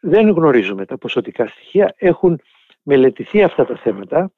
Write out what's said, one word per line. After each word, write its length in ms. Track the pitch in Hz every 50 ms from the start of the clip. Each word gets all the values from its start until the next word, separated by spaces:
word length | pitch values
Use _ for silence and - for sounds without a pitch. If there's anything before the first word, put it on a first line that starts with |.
δεν 300 | - 190 156 214 220 214
γνωρίζουμε 540 | 202 165 165 151 131 120 98 92 101 95 98
τα 140 | - - -
ποσοτικά 480 | - 117 - 127 - - - - 117
στοιχεία, 480 | 104 - _ _ - - 196 202 185 -
έχουν 440 | _ - 185 165 - - 180 170 147 _ _ _ _ _ _ _ _ _
μελετηθεί 600 | - 143 135 131 131 113 - 113 - - 208 -
αυτά 240 | 170 - - 131
τα 100 | - 120
θέματα 560 | 117 - 117 101 98 98 92 - 156 185 196 _